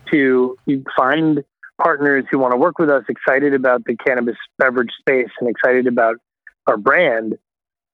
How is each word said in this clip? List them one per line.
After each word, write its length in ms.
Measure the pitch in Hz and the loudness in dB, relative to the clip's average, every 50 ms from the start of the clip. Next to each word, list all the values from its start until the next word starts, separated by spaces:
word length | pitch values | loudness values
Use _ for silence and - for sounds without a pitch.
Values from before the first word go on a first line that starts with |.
| - - | -8 -2
to 460 | 165 151 135 131 131 127 127 127 127 - - - 143 135 135 - - - | 0 0 2 2 2 2 2 0 -4 -8 -4 -4 -4 -4 -4 -6 -2 0
find 460 | 135 127 143 160 160 156 156 143 139 _ _ _ - - _ - | 0 0 2 0 2 0 0 -2 -4 _ _ _ -20 -16 _ -2
partners 460 | - 170 156 139 143 143 139 135 120 - | 0 0 0 0 0 0 0 0 -2 -2
who 80 | - 139 | -2 0
wanna 160 | 131 123 123 | 0 0 2
work 240 | 123 147 175 - - | 2 0 0 0 0
with 100 | 170 147 | 0 2
us, 140 | 143 135 107 - | 0 0 -2 -4
excited 440 | 123 - - - 135 135 143 147 139 | -8 -4 -2 0 0 2 2 2 0
about 300 | 135 131 131 123 123 113 | 2 2 2 0 0 0
the 140 | - 120 - | -4 -6 -4
cannabis 400 | - 143 127 123 117 120 110 - - - _ - | -2 -2 -2 0 -2 -4 -4 -6 -10 -12 _ -2
beverage 340 | 135 131 123 127 123 107 - - | 0 0 0 0 -2 -4 -6 -8
space 300 | - - 135 131 123 107 - - | -2 0 0 0 0 -2 -6 -6
and 80 | 127 120 | -4 -4
excited 380 | 107 - - 131 127 127 123 127 | -4 0 0 2 2 2 2 0
about 280 | 120 123 117 113 117 117 _ _ _ _ _ - _ _ - - | 0 2 0 0 0 -4 _ _ _ _ _ -20 _ _ -4 -2
our 100 | 123 107 | -2 0
brand. 600 | 98 131 139 170 180 147 117 113 110 110 110 - _ _ _ _ _ _ _ _ _ _ | 2 2 2 4 2 2 0 -2 -2 -6 -8 -8 _ _ _ _ _ _ _ _ _ _